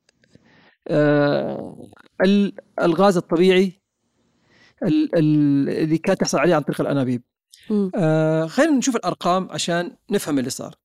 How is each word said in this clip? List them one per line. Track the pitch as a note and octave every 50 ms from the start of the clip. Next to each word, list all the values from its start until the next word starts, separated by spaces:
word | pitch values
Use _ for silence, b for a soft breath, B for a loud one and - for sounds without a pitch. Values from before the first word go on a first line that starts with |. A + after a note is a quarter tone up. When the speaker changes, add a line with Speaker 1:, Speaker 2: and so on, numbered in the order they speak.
| _ _ _ _ b b b b b b b b b b b b - -
Speaker 1:
آه، | - D3 D3 D3 D3 D3 C#3+ C#3+ C#3+ C#3 C#3 C#3+ C3+ - - - - - - - - - - _ _ - F#3+
ال-، | G3 G3+ G3+ G3+ G3 - - - _ _ - -
الغاز | F3 E3 D#3 G3 G3+ F3+
الطبيعي | F3 - - F3+ D#3+ F3+ F#3 F#3 F#3 G3 F#3+ - _ _ _ _ _ _ _ _ _ _ _ b b b b b b b b b - C4+
ال-، | F#3+ D#3 D#3 D#3 - -
ال-، | E3+ D#3 D3+ D3+ D3+ D3 C#3+ C#3 C#3 C#3 -
اللي | - - E3 D#3 D#3+ D#3+
كانت | - G3 F#3+ -
تحصل | F3 - - D3+
عليه | C#3 E3+ F3
عن | D3+ C#3+
طريق | - D#3 -
الأنابيب. | D3 G#2 C#3+ C#3 C3 B2 B2 B2 - _ _ _ _ _ b b b -
Speaker 2:
مم. | G#3+ G#3 G3+ F#3 F#3
Speaker 1:
آه، | B3 E3 D#3 D#3 D#3+ D#3 D#3 D#3+ D#3+ D#3+
خلينا | D#3+ D#3+ B3 D4 E4 D4
نشوف | B3+ G#3 C#4 A#3
الأرقام | A3+ - F3+ - - - F3+ F3+ F#3+ F3+ -
عشان | - D3+ - - E3+ E3+ F3 - - _ _ -
نفهم | G3 G3+ - E3+ D3+ C#3
اللي | B2 B2+
صار. | - - - - D#3+ _